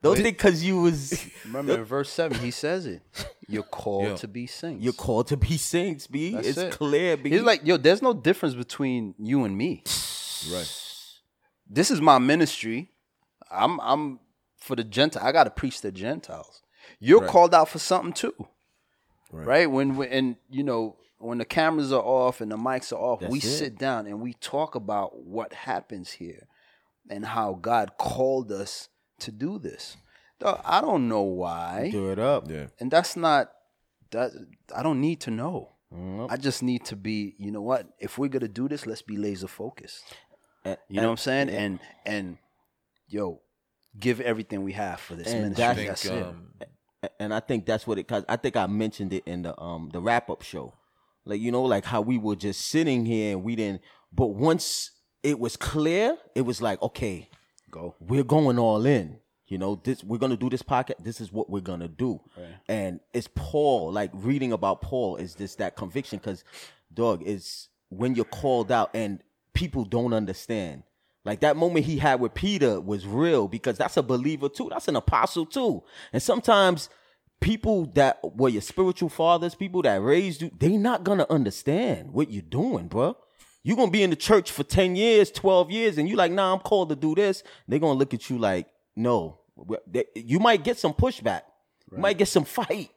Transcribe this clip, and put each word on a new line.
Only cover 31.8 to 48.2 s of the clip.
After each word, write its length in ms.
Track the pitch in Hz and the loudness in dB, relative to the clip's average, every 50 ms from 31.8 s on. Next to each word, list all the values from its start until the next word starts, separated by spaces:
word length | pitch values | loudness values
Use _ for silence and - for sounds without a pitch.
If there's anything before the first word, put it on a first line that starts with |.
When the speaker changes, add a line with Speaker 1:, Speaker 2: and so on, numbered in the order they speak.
| 123 170 | -4 -4
Speaker 1:
Do 200 | 220 104 98 95 | -2 -2 -2 -2
it 80 | 95 95 | -2 0
up. 300 | 110 131 147 120 - - | 2 2 2 2 0 -4
Speaker 4:
Yeah. 180 | 80 76 73 - _ _ | -10 -10 -10 -12 _ _
Speaker 2:
And 120 | 120 127 | -6 2
that's 240 | 143 165 175 - - | 2 2 2 2 -4
not, 360 | 180 165 165 151 143 123 - - _ _ _ _ _ _ _ _ _ _ _ | -2 2 4 4 4 2 0 -6 _ _ _ _ _ _ _ _ _ _ _
that, 200 | - 110 123 123 - - 101 80 - _ _ _ - | -4 -4 -4 -4 -4 -10 -20 -20 -20 _ _ _ -10
I 80 | - 123 | -4 -2
don't 160 | 160 156 127 | 0 0 2
need 220 | 135 156 170 151 | 2 0 0 -2
to 100 | - - | -4 -6
know. 380 | 113 110 123 156 185 143 - - _ _ _ _ | -4 -4 -4 -6 -6 -8 -10 -12 _ _ _ _
Speaker 1:
Nope. 400 | - 85 90 92 92 - 117 127 | -14 -12 -10 -10 -8 -8 -6 -6
Speaker 2:
I 60 | 113 127 | -6 -4
just 240 | 135 139 127 - 127 | -2 -4 -4 -2 -2
need 200 | 123 127 120 - | -2 -2 -2 -4
to 100 | - 113 101 | -8 -14 -10
be, 380 | 95 107 110 104 104 101 - _ | -6 -6 -4 -4 -4 -6 -10 _
you 140 | 101 101 | -10 -10
know 100 | 104 107 | -8 -8
what? 260 | 101 117 131 127 101 82 _ _ | -4 -2 -2 -2 -4 -8 _ _
If 180 | - 131 - - | -14 -12 -6 -4
we're 100 | 135 139 | -4 -4
gonna 180 | 131 131 120 107 | -2 -4 -6 -4
do 180 | 98 110 127 143 | -6 -6 -6 -6
this, 180 | 147 143 - | -6 -8 -8
let's 160 | 113 110 - - | -10 -12 -12 -10
be 120 | - 107 | -10 -8
laser 320 | 101 104 104 101 92 95 92 | -6 -4 -4 -6 -6 -10 -14
focused. 560 | - - 101 120 - - 135 - - - - - - - _ _ _ _ _ _ _ _ _ | -12 -12 -12 -14 -14 -16 -20 -20 -20 -20 -20 -20 -20 -20 _ _ _ _ _ _ _ _ _
Speaker 1:
A-, 120 | 95 95 - _ _ | -10 -10 -10 _ _
Speaker 2:
You 80 | 98 95 | -4 0
know 60 | 113 | 0
Speaker 1:
a-, 20 | |
Speaker 2:
what 60 | 113 | 0
I'm 60 | 113 117 | 0 -2
saying? 320 | - 139 131 135 139 135 | -2 -2 0 0 0 -2
Speaker 1:
yeah. 100 | 101 101 | -2 -2
Speaker 2:
And, 180 | 104 101 95 90 - - - _ _ | -2 -2 -4 -4 -10 -16 -20 _ _
and, 320 | 104 107 104 98 90 87 - _ _ _ _ _ _ _ _ _ _ _ _ _ _ | -6 -6 -6 -6 -8 -12 -14 _ _ _ _ _ _ _ _ _ _ _ _ _ _
yo, 340 | 101 104 104 92 82 - _ _ _ _ _ _ _ _ _ _ _ 107 | -6 -6 -6 -6 -6 -10 _ _ _ _ _ _ _ _ _ _ _ -4
give 220 | 101 123 123 110 | -2 -2 0 0
everything 440 | 123 120 117 110 110 _ - 101 95 | 0 -2 -2 -2 -4 _ -8 -6 -6
we 100 | 98 98 | -6 -6
have 260 | 104 104 95 87 - | -6 -6 -6 -6 -10
for 160 | - - 87 | -12 -14 -14
this 120 | 82 85 110 | -10 -6 -4
Speaker 1:
And 160 | 117 113 107 101 95 | -2 -2 -2 -2 0
Speaker 2:
ministry. 80 | 95 117 | 0 2
Speaker 1:
that's 80 | 120 | 2
Speaker 3:
I 40 | 120 | 2
think, 120 | 110 107 101 | 0 -2 -6
Speaker 2:
That's 160 | 95 - - | -6 -6 -6
it. 180 | 101 92 90 92 | -4 -4 -4 -6
Speaker 3:
um, 300 | 90 85 85 87 - _ - - - _ _ _ _ _ _ - | -8 -10 -16 -20 -20 _ -20 -20 -20 _ _ _ _ _ _ -12
Speaker 1:
A-, 180 | - _ _ | -12 _ _
and 120 | 104 104 107 | -8 -4 -4
I 60 | 110 | -6
think 260 | - - 131 113 92 | -4 -2 -4 -4 0
that's 200 | - 113 110 - - | -2 -2 -2 -2 -4
what 100 | 110 98 | -4 -4
it, 80 | 90 - | -4 -4
'cause 160 | 117 104 | -4 -4